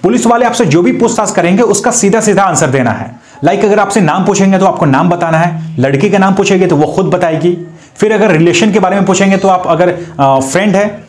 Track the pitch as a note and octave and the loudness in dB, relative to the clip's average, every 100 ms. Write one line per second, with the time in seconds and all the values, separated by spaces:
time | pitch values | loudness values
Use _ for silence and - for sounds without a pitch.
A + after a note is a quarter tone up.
0 | F3+ A#3+ A3+ A#3 B3 - G3+ D3+ F3 E3+ | 0 0 0 2 0 0 0 2 0 0
1 | A3 - G#3 - E3+ G3 A#3 G3+ B3 A3 | -2 -2 -2 -2 0 2 2 0 0 0
2 | G3+ A3 G#3+ G3 F#3+ D#3 D#3 C3+ A#2+ G#2+ | 0 0 0 0 0 0 0 0 -2 -4
3 | A#2 - - - D3 G3 G#3 G#3+ G3+ A3 | -10 -16 -20 -4 -2 0 0 0 0 0
4 | E3 F3 F3+ G3 G3 F#3+ F#3+ - D#3+ C3+ | 0 0 0 0 2 2 0 0 0 2
5 | E3+ F3 E3 D#3+ E3+ D#3+ - - C3+ C#3 | 0 -2 -2 0 -2 -4 -8 -4 -2 0
6 | G3+ G3 F#3+ F#3+ G3 F#3+ F3+ D3 D#3 - | 0 0 0 0 0 0 2 0 0 0
7 | E3+ F3 E3+ D#3 F3 E3+ - - - - | -2 0 -2 0 -2 -2 -8 -18 -20 -2
8 | G#3+ G#3+ G#3 D#3 E3+ E3+ G#3+ G3+ F#3 G3 | 0 2 2 2 2 2 2 2 0 0
9 | G3 F3+ G3 F#3+ F#3+ F3+ F3+ E3 F3+ F3 | 0 0 2 2 2 0 0 0 0 -2
10 | - - C3+ C3+ C3 F3 G#3 F#3+ G#3 - | -10 -2 0 2 0 -2 0 0 -2 -6